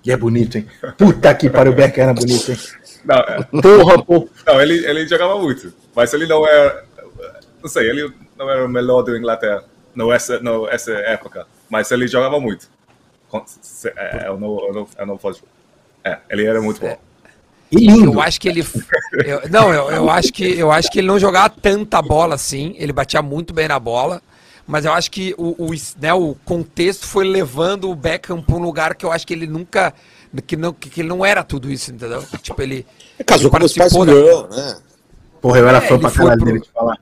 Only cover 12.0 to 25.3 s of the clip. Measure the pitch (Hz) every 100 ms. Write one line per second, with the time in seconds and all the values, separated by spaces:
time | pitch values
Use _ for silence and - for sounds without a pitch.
12 | 123 123 131 147 123 92 _ _ _ _
13 | _ _ _ 107 - _ - - 113 -
14 | 92 90 92 98 107 104 101 101 101 -
15 | 101 98 98 92 _ _ _ _ _ _
16 | 95 85 _ 104 107 113 107 104 - -
17 | _ _ _ _ _ _ _ 202 220 226
18 | 180 110 160 - 185 170 151 - - -
19 | - 147 143 143 143 208 208 151 139 160
20 | 160 170 170 - 185 170 156 156 165 -
21 | 190 202 196 180 214 - 208 202 208 180
22 | 147 151 170 143 - 139 156 - 147 139
23 | 135 151 147 147 170 165 156 139 117 120
24 | 143 175 _ _ _ _ - 151 156 165
25 | - - 190